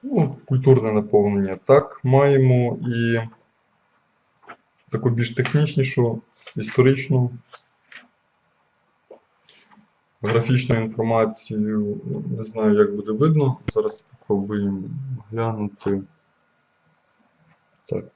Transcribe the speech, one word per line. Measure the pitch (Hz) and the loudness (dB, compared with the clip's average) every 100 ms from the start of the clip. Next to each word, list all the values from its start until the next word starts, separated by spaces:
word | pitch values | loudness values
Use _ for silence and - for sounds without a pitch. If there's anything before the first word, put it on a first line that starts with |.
Ну, | 262 254 139 - | -2 0 0 -2
культурне | - 131 139 127 110 | -4 0 4 4 4
наповнення. | 107 104 104 104 101 98 95 | -2 2 2 2 0 -2 -6
Так, | - 139 151 - | 4 4 4 -6
маємо | 127 135 143 139 131 123 120 117 120 | 2 4 6 4 4 4 2 -2 -6
і | 117 117 117 113 - _ _ _ _ _ _ _ _ _ _ - - _ _ _ | -2 0 -2 -4 -14 _ _ _ _ _ _ _ _ _ _ -20 -20 _ _ _
таку | 113 131 | -4 -2
більш | 117 117 | -2 -4
технічнішу, | - 123 151 151 - 131 - 120 110 _ _ - - | -4 -2 0 0 0 -2 0 -2 -2 _ _ -16 -12
історичну, | 110 - 127 135 135 131 123 - _ - _ _ _ - _ _ _ _ _ _ _ _ _ _ _ - _ _ _ _ _ _ _ _ _ _ | -8 2 2 2 0 0 0 -4 _ -20 _ _ _ -20 _ _ _ _ _ _ _ _ _ _ _ -20 _ _ _ _ _ _ _ _ _ _
графічну | 107 113 113 127 - 120 | -2 -2 2 0 0 -2
інформацію. | 110 110 113 113 110 110 - 107 107 107 104 104 - - - 117 | -2 -2 0 2 0 -2 -10 -4 -2 -2 -4 -6 -8 -8 -6 -8
Не | |
знаю, | 107 113 107 104 | -8 -2 2 4
як | 104 104 | 2 0
буде | 104 | -6
видно. | 107 151 156 135 127 - | 0 2 4 2 -2 -4
Зараз | 110 107 - | -2 -2 -6
спробуємо | _ _ _ 101 98 104 101 98 92 - 135 127 - | _ _ _ -4 -2 -2 -2 -4 -8 -12 -10 -12 -10
глянути. | 113 113 110 104 - - 98 98 _ _ _ _ _ _ _ _ _ _ _ _ _ _ _ _ _ _ | -6 -4 -4 -6 -6 -4 -4 -6 _ _ _ _ _ _ _ _ _ _ _ _ _ _ _ _ _ _
Так. | - - | -10 -10